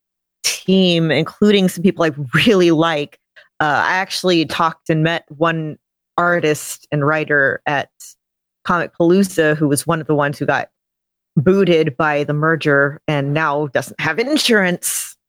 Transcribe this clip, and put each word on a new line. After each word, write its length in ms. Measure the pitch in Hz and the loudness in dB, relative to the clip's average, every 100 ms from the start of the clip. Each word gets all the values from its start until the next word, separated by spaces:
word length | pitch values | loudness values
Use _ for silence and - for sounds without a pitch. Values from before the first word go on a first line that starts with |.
| _ _ _ _ | _ _ _ _
team, 680 | - - - 190 185 170 160 | -8 -6 0 2 4 2 2
including 560 | 139 160 - 208 202 185 | 0 -2 0 2 4 2
some 160 | - | 2
people 220 | 185 175 165 | 0 2 -2
I 60 | 143 131 | -2 -4
really 380 | 156 247 196 175 | 0 2 4 4
like. 480 | 156 165 151 147 _ _ - _ _ | 4 2 -2 -6 _ _ -20 _ _
Uh, 240 | 151 131 92 | -2 0 0
I 120 | 185 | -2
actually 480 | 190 - 185 170 151 | -4 -4 0 0 -2
talked 440 | - 165 - - | -2 -2 -2 -4
and 140 | 160 | 0
met 220 | 160 165 - | 0 -2 -8
one 480 | 143 165 165 156 - _ _ _ - | -4 -2 -2 -8 -14 _ _ _ -2
artist 680 | 175 175 156 151 - - _ | 0 0 0 -2 -6 -16 _
and 140 | 151 143 | -2 0
writer 560 | 156 151 147 135 - - | -2 0 0 0 -2 -4
at 240 | 143 - _ - _ _ _ _ _ | -4 -6 _ -20 _ _ _ _ _
Comic 300 | - 175 - - | -4 -2 -4 0
Palooza, 600 | 170 185 190 - 156 151 | 2 4 2 0 0 2
who 100 | 151 | 0
was 180 | 143 - | 0 0
one 120 | 165 | -2
of 80 | 156 | -2
the 80 | 151 | -2
ones 220 | 143 147 | -2 -2
who 60 | 147 | -4
got 240 | 135 - _ _ _ _ _ _ - | -4 -6 _ _ _ _ _ _ -2
booted 600 | 139 196 180 165 160 131 | 2 2 4 4 2 0
by 260 | 156 147 | -2 -2
the 100 | 147 | -2
merger 680 | 147 156 160 151 139 143 147 - | 0 0 0 2 2 2 -2 -4
and 260 | 147 139 | -2 -2
now 340 | 147 156 143 151 | -2 -2 -2 -2
doesn't 320 | 131 - - | -4 -6 -6
have 200 | 156 160 | -4 -4
insurance. 1000 | 247 302 - 214 185 180 - - - - | -2 0 2 2 2 -2 -6 -8 -10 -16